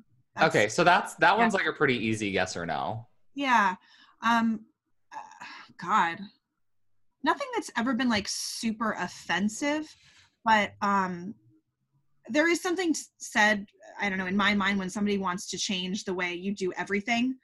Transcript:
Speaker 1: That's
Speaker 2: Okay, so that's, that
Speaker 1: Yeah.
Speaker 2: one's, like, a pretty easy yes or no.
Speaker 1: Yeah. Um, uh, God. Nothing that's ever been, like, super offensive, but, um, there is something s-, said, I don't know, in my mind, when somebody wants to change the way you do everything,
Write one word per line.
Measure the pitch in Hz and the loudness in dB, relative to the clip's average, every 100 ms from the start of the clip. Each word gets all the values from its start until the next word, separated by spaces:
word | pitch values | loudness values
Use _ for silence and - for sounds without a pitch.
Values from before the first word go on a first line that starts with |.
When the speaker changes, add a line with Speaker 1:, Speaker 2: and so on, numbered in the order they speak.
| - _ _ - | -14 _ _ 0
Speaker 1:
That's | 160 | 2
Speaker 2:
Okay, | 151 104 | 4 2
so | - | 4
that's, | 170 190 - - | 4 4 2 2
that | 160 | 4
Speaker 1:
Yeah. | 208 | 6
Speaker 2:
one's, | 233 | 4
like, | 190 160 | 2 0
a | |
pretty | - 143 123 | 0 2 2
easy | 113 107 101 | 0 -2 0
yes | 95 90 92 | 0 -2 -4
or | |
no. | 85 73 76 117 - _ _ | -4 -4 -4 -6 -12 _ _
Speaker 1:
Yeah. | 277 277 226 196 185 _ _ - _ | -6 2 2 2 -2 _ _ -20 _
Um, | 226 233 226 220 - _ _ _ _ | 0 2 2 -2 -8 _ _ _ _
uh, | 147 87 - - - - - | -18 -16 -18 -18 -18 -20 -12
God. | 170 208 170 165 196 _ _ _ _ _ _ _ _ _ | 0 2 2 -2 -12 _ _ _ _ _ _ _ _ _
Nothing | 294 349 523 | 0 0 -2
that's | 466 - 240 | -6 -4 -2
ever | 233 | -2
been, | 240 254 | 0 0
like, | 208 196 | 0 -2
super | - - - 226 214 220 | -6 -8 -6 -6 -2 -4
offensive, | - 180 - - 175 208 - 285 302 311 - _ - _ _ | -2 -6 -8 -4 0 0 -2 -2 -2 -6 -14 _ -20 _ _
but, | 226 214 196 - | 2 4 2 -2
um, | 202 196 185 175 185 - _ _ _ _ _ _ _ _ - | 0 2 0 -4 -10 -14 _ _ _ _ _ _ _ _ -2
there | 294 330 | 2 4
is | 330 | 2
something | 370 349 349 | 0 0 0
s-, | 294 - _ | -2 -6 _
said, | - 226 214 208 202 _ - - | -4 2 4 2 -4 _ -20 -6
I | 202 | -4
don't | 190 | -2
know, | 180 | -2
in | 202 | 2
my | 196 | 2
mind, | 208 190 196 | 2 2 0
when | 185 | -2
somebody | 214 208 202 | -2 0 0
wants | 185 185 - | -2 -4 -6
to | 180 | -6
change | - 185 185 208 | -4 -4 -4 -6
the | - | -4
way | 185 175 | -4 -4
you | 175 190 | -4 -6
do | 202 185 175 | -4 -4 -4
everything, | 185 202 202 233 254 262 | -4 -4 0 0 0 -4